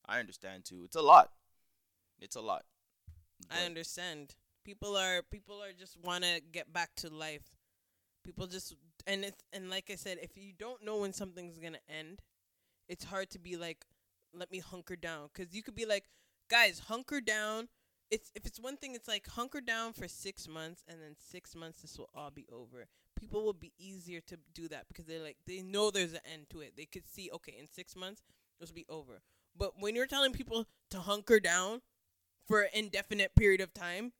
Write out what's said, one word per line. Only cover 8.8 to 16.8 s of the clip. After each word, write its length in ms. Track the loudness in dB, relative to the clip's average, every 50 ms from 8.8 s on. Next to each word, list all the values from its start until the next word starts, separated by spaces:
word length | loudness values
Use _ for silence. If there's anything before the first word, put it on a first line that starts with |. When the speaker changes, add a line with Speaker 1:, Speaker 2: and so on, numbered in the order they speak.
| _ -20 _ -10 -4
Speaker 2:
and 180 | -2 -2 -2 -2
it's, 180 | -6 -8 -12 -20 _ -12
and 160 | -10 -8 -4
like 200 | -4 -4 -4 -6
I 60 | -10
said, 240 | -8 -6 -8 -8 -8
if 160 | -8 -14 -14
you 160 | -18 -20 -20 -14
don't 260 | -12 -10 -10 -10 -8 -6
know 120 | -4 -2
when 160 | 0 -2 -2 -2
something's 440 | -6 -8 -8 -8 -12 -14 -14 -14
gonna 220 | -12 -12 -10 -12 -12 _ -10
end, 320 | -10 -10 -10 -12 -16 -20 -20 _ _ _ _ _ _ _ _ _ _ _ _
it's 180 | -12 -12 -12 -10
hard 240 | -6 -4 -6 -6 _
to 80 | -10 -16
be 160 | -10 -10 -8
like, 300 | -8 -6 -8 -10 _ -16 _ _ _ _ _ _ _ _ _ -12
"Let 180 | -12 -10 -8
me 80 | -8 -10
hunker 360 | -10 -10 -14 -14 -10 -10 -10
down." 340 | -8 -6 -8 -8 -8 -10 -14 _
'Cause 140 | -12 -12 -10
you 120 | -10 -12 -12
could 100 | -10 -6
be 100 | -6 0
like, 240 | 2 2 0 0 _ _ _ _ _ _ _ _ _
"Guys, 300 | 8 8 8 8 6
hunker 420 | 0